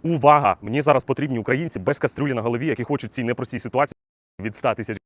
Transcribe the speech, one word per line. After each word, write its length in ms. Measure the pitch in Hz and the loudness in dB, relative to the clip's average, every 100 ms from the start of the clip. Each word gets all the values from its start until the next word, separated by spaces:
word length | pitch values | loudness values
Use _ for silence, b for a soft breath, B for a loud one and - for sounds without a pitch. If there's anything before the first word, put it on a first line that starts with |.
| 165 | 0
увага! 480 | 165 139 147 123 90 | 4 6 8 4 0
Мені 200 | 104 131 | -2 0
зараз 220 | 143 135 | 2 2
потрібні 360 | - 131 143 120 | 2 -2 0 -2
українці 400 | 107 131 165 - | 0 0 -2 -2
без 200 | 92 - | -2 0
кастрюлі 340 | 135 - 147 | -2 -2 -2
на 80 | 123 | 0
голові, 260 | 113 120 151 | -2 -2 -2
які 160 | 113 | -2
хочуть 280 | 120 143 113 | -2 -4 -4
в 20 | |
цій 100 | - | -4
непростій 360 | 120 120 123 120 | -2 -2 -4 -8
ситуації 360 | 117 127 143 - _ _ _ - | -4 0 -2 -4 _ _ _ -10
від 140 | 104 104 | -10 -2
ста 180 | - | -2
тисяч 240 | 110 107 104 | -2 -6 -8